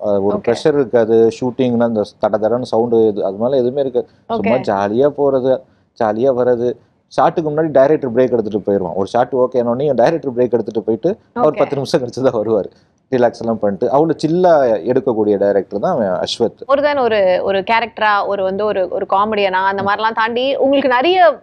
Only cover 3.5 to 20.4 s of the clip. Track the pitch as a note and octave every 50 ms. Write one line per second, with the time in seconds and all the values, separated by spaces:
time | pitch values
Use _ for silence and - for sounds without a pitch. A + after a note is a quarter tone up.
3.5 | C#3+ C3+ A#2+ B2 B2+ D3 C#3 C3+ A#2+ B2 A2+ - _ _ _ - A3+ A3+ G3 A3
4.5 | B2 - - - G#2 G2 G2+ G2+ G#2 A#2 C3+ D3 C#3 C#3 C#3+ C#3 C3+ C3+ B2 C3
5.5 | C3 A#2+ - _ _ _ _ _ _ - A#2 G#2+ G#2+ A2 A#2+ C#3 C3 A#2+ B2 B2
6.5 | B2 A#2 A#2+ B2 A#2 - _ _ _ _ _ _ - - C3+ D#3+ E3 - D#3+ D3+
7.5 | D3 D3+ D#3+ D#3+ C#3+ C3+ C3 C#3+ D#3 D3+ - C3 A2+ A#2+ C3 B2 A#2 A#2 G#2+ G#2+
8.5 | G2+ G#2+ F2+ - G2+ G2+ F#2 F2 E2+ F#2 G2 F#2+ - A#2 B2+ B2+ - B2+ B2+ B2
9.5 | - B2+ A#2 A#2+ A#2 B2 C#3+ D3+ C#3 A2+ A#2 C#3+ E3+ D#3 - C#3 B2 A#2+ B2 A#2+
10.5 | B2 A#2 G#2+ G#2 G#2+ A2+ G2+ - A2+ A2+ - E3 G#3 - _ _ _ A#3 B3 D#3
11.5 | D3+ - D3+ - C#3+ C3+ E3+ D#3 - D#3+ B2+ A#2+ G#2+ - C3 C3 A#2 A2+ G#2 A2
12.5 | A2+ G#2 F2+ - - _ _ _ _ _ _ _ - B2+ A#2+ A#2 G#2 - A#2 A2+
13.5 | A2+ G#2 G#2+ G#2 G2+ F2+ - A#2+ - C#3 D#3+ E3 D#3 - - D3+ D#3+ F3+ F3+ F3+
14.5 | E3 D3+ C#3 A#2+ A2 F#2+ E2 G#2+ B2+ C3 - C3+ A#2 G#2+ G#2+ G#2 G#2 F#2+ G2+ G2+
15.5 | G2+ G2 F#2 - - G2+ A#2+ F3 F#3 C#3+ A2 F#2+ F#2 E2 E2+ F#2 - - A#2 G2+
16.5 | - - - - C4+ D4 C#4 D4 D4 C#4+ B3+ A#3 A3 G#3+ G3 F#3 F3+ F3+ - G3
17.5 | F#3+ G3 F#3+ G3 A3+ A3+ A#3 A3+ - - A3 G#3+ G#3 G3+ F#3+ - G3+ G3 F#3+ F#3+
18.5 | F#3+ G3 G#3+ G#3+ G#3 G3 F#3 F3+ - - G3+ - - G3 G3+ G#3+ A3 G#3 G3+ F#3+
19.5 | F#3 F#3 F#3+ G3 G3 G3 F#3+ G3 G3+ G#3 A3 A3+ A3+ A#3 A3 A3+ A#3+ A#3